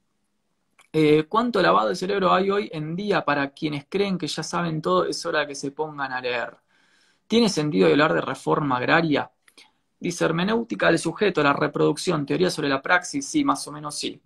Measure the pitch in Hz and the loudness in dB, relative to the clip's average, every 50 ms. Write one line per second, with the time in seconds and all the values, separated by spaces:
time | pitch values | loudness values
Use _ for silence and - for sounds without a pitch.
0 | _ _ _ _ _ _ _ _ _ _ _ _ _ _ _ _ _ _ - 156 | _ _ _ _ _ _ _ _ _ _ _ _ _ _ _ _ _ _ 0 4
1 | 156 151 151 156 151 - 208 220 240 247 226 196 170 170 185 208 220 214 190 185 | 6 6 6 4 4 2 0 0 2 2 2 2 4 4 4 4 2 0 -2 -2
2 | 185 185 202 196 185 175 180 185 190 196 196 208 214 - 170 156 151 156 170 185 | -4 -2 0 2 2 4 4 4 2 2 0 0 -2 -4 -6 -8 -6 -6 -6 -4
3 | 208 202 185 156 - 147 143 143 139 139 - - 165 151 151 139 - _ - 190 | -2 0 0 0 0 0 0 0 -2 -4 -4 -6 -6 -4 -4 -6 -6 _ -2 -2
4 | 202 202 185 160 156 147 - 170 151 - - 175 175 165 160 156 160 180 185 185 | 0 0 -2 -4 -4 -6 -6 -6 -6 -4 -4 -4 -2 -2 -4 -2 0 0 2 2
5 | - - 151 - - 170 - 151 143 143 139 - - 139 139 - 156 156 147 143 | 2 0 -4 -6 -6 -4 -2 -2 -2 -4 -6 -8 -8 -8 -6 -6 -8 -8 -6 -8
6 | 139 131 127 127 127 123 123 120 113 - - - _ _ _ _ _ _ _ _ | -8 -6 -6 -6 -4 -4 -4 -4 -4 -6 -10 -16 _ _ _ _ _ _ _ _
7 | _ _ _ _ _ - - - 233 208 - 151 151 151 160 185 185 165 151 143 | _ _ _ _ _ 0 2 2 4 2 2 0 -2 0 2 4 4 6 6 4
8 | 151 156 165 156 - - - - - 151 156 160 151 139 127 123 123 135 147 165 | 4 2 2 0 -2 -4 -8 -6 -2 -2 0 0 0 0 -2 -2 0 2 2 2
9 | 170 156 143 120 117 - _ _ _ _ _ - - _ _ _ _ _ _ _ | 2 2 0 -2 -2 -6 _ _ _ _ _ -20 -20 _ _ _ _ _ _ _
10 | - 175 170 - 165 160 160 170 180 208 226 233 226 - 208 185 175 165 165 160 | -8 -6 -2 -2 0 0 0 0 0 0 0 -2 -2 -4 -4 0 2 2 2 2
11 | 165 170 170 - 214 190 180 156 147 143 143 - 151 147 - 160 156 156 151 - | 0 -4 -2 0 0 0 2 2 2 2 2 2 0 -2 0 2 2 2 0 0
12 | - 180 170 151 143 143 143 156 180 139 - 160 151 139 135 135 - - 180 180 | -2 -2 -2 -2 -2 -2 0 0 0 0 0 -2 -2 -2 -2 -2 0 0 0 0
13 | - - - 139 135 - - 151 139 143 143 139 - 143 147 151 151 147 - - | 0 -2 -6 -8 -6 -2 -2 0 0 0 0 -2 -6 -10 -12 -12 -12 -10 -8 -8
14 | - 120 - - _ | -8 -8 -10 -12 _